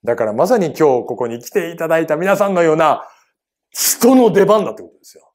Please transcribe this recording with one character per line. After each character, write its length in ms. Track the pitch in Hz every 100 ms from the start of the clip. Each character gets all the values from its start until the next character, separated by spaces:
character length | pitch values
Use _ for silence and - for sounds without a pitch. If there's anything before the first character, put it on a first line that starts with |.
だ 140 | - 120
か 80 |
ら 80 | 110
ま 160 | 107 175
さ 100 | 247
に 80 | 165
今 80 |
日 40 | -
こ 260 | 156 127
こ 240 | - 120 120
に 100 | 117
来 120 | -
て 200 | 202 170
い 60 | 170
た 100 | 160
だ 140 | 165
い 80 | 160
た 80 | 151
皆 200 | 185 196
さ 120 | 202
ん 60 |
の 100 | 185
よ 80 | 165
う 40 | 156
な 320 | 156 131 - _ _ _ _ _ _
人 460 | - - - 240 262
の 160 | 226
出 120 | 190
番 200 | 190 214
だ 80 | 185
っ 20 |
て 80 | -
こ 60 | 87
と 60 | _
で 60 |
す 120 | - -
よ。 80 | _